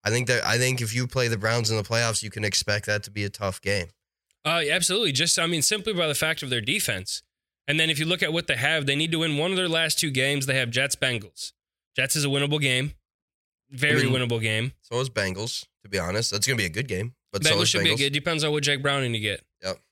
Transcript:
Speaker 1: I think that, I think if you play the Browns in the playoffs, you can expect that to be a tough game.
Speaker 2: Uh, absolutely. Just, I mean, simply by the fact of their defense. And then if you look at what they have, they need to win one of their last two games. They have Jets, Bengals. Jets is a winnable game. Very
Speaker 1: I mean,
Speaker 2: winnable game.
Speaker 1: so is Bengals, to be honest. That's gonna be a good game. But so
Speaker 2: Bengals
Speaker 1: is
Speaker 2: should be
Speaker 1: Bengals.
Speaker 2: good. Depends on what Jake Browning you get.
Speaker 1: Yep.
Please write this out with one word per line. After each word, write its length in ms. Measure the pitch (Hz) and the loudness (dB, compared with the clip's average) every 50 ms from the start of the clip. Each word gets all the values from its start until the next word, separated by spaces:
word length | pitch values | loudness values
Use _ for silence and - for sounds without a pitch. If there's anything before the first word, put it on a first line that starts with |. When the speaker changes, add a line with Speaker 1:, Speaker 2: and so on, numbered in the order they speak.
Speaker 1:
I 80 | - 107 | 0 0
think 160 | 110 123 123 | 0 0 2
that, 180 | 117 123 117 - | 2 0 2 2
I 140 | - 110 120 | 2 2 2
think 220 | 127 127 131 120 | 2 2 0 0
if 120 | 120 107 | -4 -2
you 140 | 113 123 127 | -2 -2 -4
play 220 | 120 - 131 123 117 | -2 0 0 0 0
the 100 | 117 104 | 0 0
Browns 320 | 104 110 117 120 117 107 | 0 0 2 2 0 0
in 60 | 113 | 0
the 80 | 110 101 | 0 0
playoffs, 400 | - 117 117 120 117 107 - - | 0 0 2 2 2 0 -2 -6
you 60 | 107 | -6
can 140 | - 110 107 | -6 -4 -2
expect 420 | 104 95 - - - 104 104 104 | 0 0 0 0 0 -2 -2 0
that 180 | - 104 104 - | 0 -2 -2 -2
to 80 | 104 | -6
be 100 | 101 107 | -6 -4
a 80 | 101 98 | -4 -4
tough 320 | - - 104 95 92 - | -4 -4 -4 -4 -4 -4
game. 240 | - 98 101 98 87 85 _ _ _ _ _ _ _ _ _ _ _ | -2 -2 -2 -2 -2 -6 _ _ _ _ _ _ _ _ _ _ _
Speaker 2:
Uh, 180 | 151 165 170 160 143 | -2 0 0 0 0
absolutely. 440 | 160 185 170 - 180 220 233 165 | 0 2 2 2 2 2 0 0
Just, 260 | 131 127 165 165 - - | 2 2 2 2 2 2
I 80 | 165 | 2
mean, 160 | 165 175 160 | 0 0 2
simply 300 | 143 - 214 208 190 226 | 2 2 0 0 -2 -2
by 160 | 208 175 170 156 | 0 0 0 0
the 60 | 143 | 0
fact 260 | - 156 156 160 - | 0 0 0 -2 -2
of 80 | - 131 | -2 -2
their 100 | 127 120 | -2 -2
defense. 640 | 104 123 170 214 - - 110 92 92 - - - _ _ _ _ _ _ _ _ _ - | 0 0 0 0 0 -2 -4 -4 -4 -6 -8 -8 _ _ _ _ _ _ _ _ _ -2
And 120 | 147 156 | 0 2
then 100 | 160 160 | 2 2
if 80 | 160 143 | 2 0
you 60 | 160 | 0
look 180 | 160 180 175 | 0 0 0
at 100 | 196 156 | 0 0
what 140 | 160 170 160 | 0 -2 0
they 100 | - 139 | -2 -2
have, 300 | 117 123 147 160 160 143 | 0 0 0 0 0 0
they 80 | 139 139 | 0 0
need 160 | 143 160 165 | 0 0 0
to 60 | 160 160 | 0 0
win 160 | 165 160 147 143 | 0 0 0 0
one 120 | 156 180 | 0 0
of 60 | 190 | 0
their 120 | 185 185 170 | 0 0 0
last 300 | 160 165 165 156 - - | 0 0 2 0 0 0
two 120 | - 156 | 0 0
games. 340 | 135 127 131 139 143 143 131 | 0 2 2 2 0 0 0
They 80 | 139 131 | 0 0
have 140 | 135 127 120 | 0 0 0
Jets, 240 | 117 127 135 139 - | 0 0 0 0 0
Bengals. 580 | - 147 131 120 110 104 92 _ - - - _ _ _ _ _ _ _ _ _ | 0 0 0 0 -2 -6 -10 _ -12 -12 -12 _ _ _ _ _ _ _ _ _
Jets 180 | - 127 131 - | -2 -2 0 0
is 100 | 151 143 | 0 2
a 40 | 143 | 2
winnable 320 | 139 139 143 143 147 151 | 2 2 2 0 0 2
game. 320 | 147 135 127 127 131 147 - _ _ _ _ _ _ _ _ _ _ _ _ _ _ _ | 2 2 2 2 0 -2 -8 _ _ _ _ _ _ _ _ _ _ _ _ _ _ _
Very 320 | 139 123 143 147 151 - | -4 0 2 4 4 4
Speaker 1:
I 20 | - | 4
mean, 80 | 135 | 4
Speaker 2:
winnable 280 | 131 127 123 117 117 113 | 2 2 2 0 0 0
game. 320 | 110 110 110 110 117 135 - _ | 0 0 0 0 -2 -4 -6 _
Speaker 1:
so 180 | _ - 117 123 | _ -4 -2 -2
is 100 | 131 131 | -2 -2
Bengals, 560 | 117 107 98 95 92 98 110 117 - - - _ _ _ | -2 -2 -2 0 -2 -4 -6 -6 -6 -8 -10 _ _ _
to 60 | _ 101 | _ -4
be 100 | 98 95 | -2 -2
honest. 320 | 85 87 92 110 117 - | 0 0 0 0 0 0
That's 160 | 98 104 - | 0 0 0
gonna 100 | - 131 | 0 2
be 80 | 113 98 | 2 0
a 40 | 87 | 0
good 180 | 78 104 135 | 0 -4 -4
game. 280 | 127 101 92 107 120 - _ _ _ | -2 -2 -4 -4 -6 -8 _ _ _
But 120 | - 101 - | -6 0 2
so 60 | - 156 | 2 4
Speaker 2:
Bengals 60 | - | 4
Speaker 1:
is 60 | 180 - | 2 2
Speaker 2:
should 120 | - - | 2 2
be 80 | 98 98 | 2 2
Speaker 1:
Bengals. 80 | - 123 | 2 2
Speaker 2:
good. 140 | 139 139 | 2 0
Depends 320 | 143 147 - 175 165 156 151 | 0 -2 -2 -2 -2 0 0
on 80 | 151 | 0
what 100 | 147 151 | 0 0
Jake 200 | 143 147 143 131 | 2 0 0 0
Browning 320 | 139 143 139 139 131 120 117 | 0 0 0 0 0 0 -2
you 60 | 110 | -2
get. 220 | 104 104 95 - _ _ _ _ - | -2 -2 -4 -4 _ _ _ _ -6
Speaker 1:
Yep. 140 | 95 92 - _ _ | -6 -6 -6 _ _